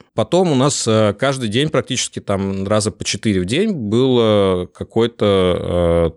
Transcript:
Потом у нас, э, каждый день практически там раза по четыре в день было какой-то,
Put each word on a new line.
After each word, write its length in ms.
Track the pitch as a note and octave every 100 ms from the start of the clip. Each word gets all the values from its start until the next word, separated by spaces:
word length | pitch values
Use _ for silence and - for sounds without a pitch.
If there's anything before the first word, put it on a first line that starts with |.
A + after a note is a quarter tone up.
| _
Потом 360 | - G#2+ F3 F#3
у 40 | C3
нас, 280 | B2+ - A#2
э, 260 | A2 G#2+ G2
каждый 300 | C3+ C3 A#2
день 200 | A2 D#3
практически 500 | C#3 - B2+ - -
там 460 | - G2 G2 G2 G2
раза 240 | G#2+ G#2+
по 140 | -
четыре 360 | - G#2 A2+ F#2+
в 40 |
день 260 | F2+ C3+ A3
было 960 | E3+ G#2 A2+ C3 B2 A2 G#2 G2 F2+ F2+
какой-то, 1400 | - G2 A#2 A#2 - G#2 G2 F#2 E2+ F2 F2+ E2+ E2+ E2